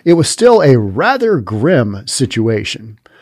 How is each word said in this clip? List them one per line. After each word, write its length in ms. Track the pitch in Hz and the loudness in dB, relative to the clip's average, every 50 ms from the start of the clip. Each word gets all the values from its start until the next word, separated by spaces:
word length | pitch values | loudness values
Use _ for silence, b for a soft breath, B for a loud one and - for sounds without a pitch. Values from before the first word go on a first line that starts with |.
| B | B
It 100 | 165 170 | 2 2
was 160 | 170 151 - | 2 2 -2
still 340 | - - 214 247 233 220 165 | -2 2 2 4 4 4 4
a 160 | 143 131 117 | 4 4 4
rather 640 | 107 98 95 113 175 233 269 262 240 226 208 143 | 2 -2 -4 -2 -2 -2 0 0 0 -2 -2 -2
grim 680 | 104 95 107 107 113 165 185 131 117 104 101 98 117 - | -4 -6 -6 -2 0 0 2 2 0 -2 -6 -8 -10 -10
situation. 920 | - - 135 123 - 117 110 113 113 104 104 - - - 107 110 107 _ _ b b b | -4 -4 -4 -2 -2 -2 -2 -2 -2 -4 -4 -8 -10 -12 -14 -18 -20 _ _ b b b